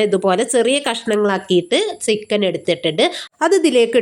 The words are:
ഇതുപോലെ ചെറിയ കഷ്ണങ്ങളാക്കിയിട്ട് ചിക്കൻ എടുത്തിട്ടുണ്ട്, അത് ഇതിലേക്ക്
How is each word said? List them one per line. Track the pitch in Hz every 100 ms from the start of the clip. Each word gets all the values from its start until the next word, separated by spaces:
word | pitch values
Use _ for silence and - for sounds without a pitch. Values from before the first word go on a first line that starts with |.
| 214
ഇതുപോലെ | 190 196 185 254
ചെറിയ | 247 233 277 277
കഷ്ണങ്ങളാക്കിയിട്ട് | 233 - 208 208 185 - 180 170 294 415 - -
ചിക്കൻ | 214 - 208 196
എടുത്തിട്ടുണ്ട്, | 170 - 170 170 156 320 - - - 330
അത് | 381
ഇതിലേക്ക് | 320 247 233 240